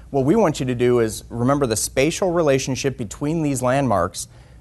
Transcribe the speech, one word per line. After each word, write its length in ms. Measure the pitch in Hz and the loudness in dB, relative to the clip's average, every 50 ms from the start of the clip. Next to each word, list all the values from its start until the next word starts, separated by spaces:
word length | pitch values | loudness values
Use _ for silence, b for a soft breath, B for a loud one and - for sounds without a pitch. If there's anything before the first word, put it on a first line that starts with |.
| B B | B B
What 140 | - 139 131 | -2 0 2
we 100 | 135 180 | 2 4
want 240 | 226 214 165 139 - | 4 4 2 0 0
you 80 | 143 | -2
to 80 | 127 127 | -4 -2
do 240 | 120 123 123 123 120 | 0 2 2 4 4
is 240 | 113 110 104 - - - | 2 0 -2 -8 -12 -10
remember 380 | 107 117 120 127 139 147 143 | -6 -2 0 0 2 2 2
the 100 | 120 110 | 0 0
spatial 560 | 101 - - - 135 135 156 165 - 208 185 165 | -2 -4 -4 0 0 0 0 0 0 -2 0 2
relationship 640 | 175 165 147 135 135 135 - 131 120 - 139 127 - | 2 2 4 2 2 0 -2 -4 -2 -2 -4 -4 -4
between 440 | 123 98 - - 147 147 160 170 156 | -8 -10 -8 -6 -4 -4 -2 -2 -2
these 200 | 147 139 120 123 | -2 -2 0 0
landmarks 640 | 123 127 139 139 127 107 95 85 92 - - - b b b b b b b | 0 0 0 0 2 2 2 0 0 -2 -8 -14 b b b b b b b